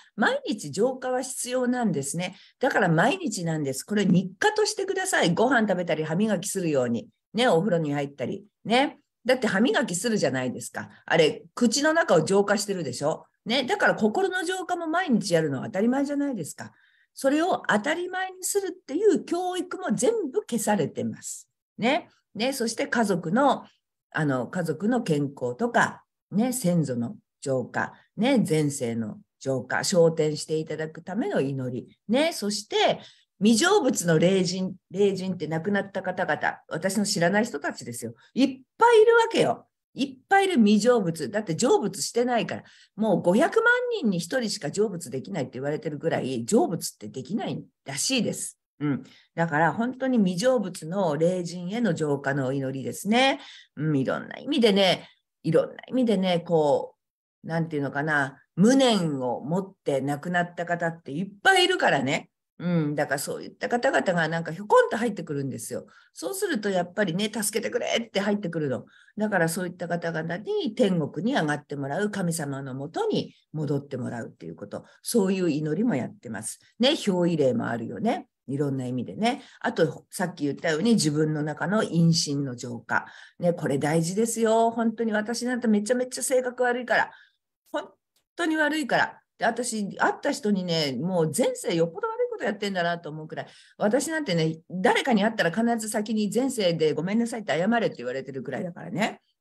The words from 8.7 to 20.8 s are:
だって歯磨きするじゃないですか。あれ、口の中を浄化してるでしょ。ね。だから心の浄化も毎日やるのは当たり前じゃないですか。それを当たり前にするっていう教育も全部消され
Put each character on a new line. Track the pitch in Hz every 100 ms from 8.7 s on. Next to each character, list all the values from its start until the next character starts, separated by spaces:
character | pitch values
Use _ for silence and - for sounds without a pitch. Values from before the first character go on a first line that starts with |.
| 240 285 - _ _
だ | 226 254
っ |
て | -
歯 | 190
磨 | 254 403 240
き | 170
す | 240
る | 214
じ | 151
ゃ |
な | 131
い | 127
で | 110
す | -
か。 | - 104 - -
あ | 131
れ、 | 156 - - -
口 | 240 277
の | 302
中 | 320 339 175
を |
浄 | 156 196
化 | 202 208
し | -
て |
る | 190
で | 165
し | -
ょ。 | 147 - - _ 185
ね。 | 262
だ | 262 403
か | 269
ら | 175
心 | 220 233 381
の | 370
浄 | 339 370 349
化 | 359
も | 330
毎 | 339 370
日 | 214 170 165
や |
る | 160
の | 139
は | -
当 |
た | 185
り | 226
前 | 269
じ | 285
ゃ | 285
な | 285
い | 226
で |
す | 143
か。 | - - - _ _ _
そ | - 269
れ | 302
を | 349 - -
当 | 208
た | 208
り | 330 359
前 | 370 370
に | 370
す | 359 403
る | 381 -
っ | -
て |
い | 294 427
う | 277
教 | - 339 359 359
育 | 359 381
も | 359 208
全 | 392 453 302
部 | 370
消 | - 240
さ | -
れ | 208